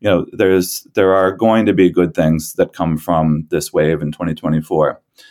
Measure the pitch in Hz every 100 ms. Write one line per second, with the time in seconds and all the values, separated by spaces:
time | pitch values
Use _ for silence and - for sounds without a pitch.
0 | 104 90 78 - 98 92 90 - - -
1 | 95 95 95 95 113 110 104 92 90 85
2 | 85 82 80 80 - - - - 82 78
3 | - 82 80 76 80 80 - 87 78 78
4 | 73 76 85 78 78 78 78 82 73 -
5 | _ _ -